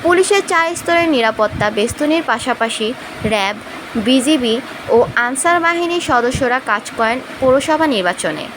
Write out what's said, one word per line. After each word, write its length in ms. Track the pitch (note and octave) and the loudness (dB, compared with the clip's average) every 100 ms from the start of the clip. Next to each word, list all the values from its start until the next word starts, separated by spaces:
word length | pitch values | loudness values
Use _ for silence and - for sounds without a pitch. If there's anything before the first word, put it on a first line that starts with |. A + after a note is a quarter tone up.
পুলিশের 380 | D#4+ F4 F#4 G4+ G4 | 4 4 4 2 2
চার 280 | F4 E4 E4+ | 0 0 -2
স্তরের 340 | - E4+ E4+ | 0 2 4
নিরাপত্তা 600 | C#4 A3+ A3 G#3 - G#3 | 2 2 2 0 0 -2
বেষ্টনীর 540 | G#3+ A3+ - D4 D#4+ - | 0 -2 0 0 0 0
পাশাপাশি 680 | A#3+ B3+ A#3+ A3+ - A3 B3+ - - G#3+ | -2 -2 -2 -2 -2 -4 -6 -12 -6 -2
র্যাব, 300 | G#3+ G3 G#3 - - - A#3 | 0 -2 -4 -12 -14 -8 -4
বিজিবি 600 | G#3 C4 B3 D#4 A#3+ A3+ - - - | 2 2 4 2 2 -2 -4 -12 2
ও 160 | A#3 - - | 2 2 0
আনসার 440 | A#3+ C4+ E4+ F4 | -2 0 2 2
বাহিনীর 420 | E4+ E4+ F4 F4 | 2 0 0 -2
সদস্যরা 580 | E4 B3+ A#3+ C4 B3+ B3+ B3+ | 0 2 2 0 0 -2 0
কাজ 160 | G#3+ - - | -4 -4 -2
করেন 220 | A3+ B3 - - | 0 -2 -6 -2
পৌরসভা 480 | C4 C4 C#4 D#4 D#4+ | 2 2 2 0 2
নির্বাচনে। 580 | A3+ F3+ F3+ E3+ D#3 D#3+ | 2 0 -2 -4 -6 -10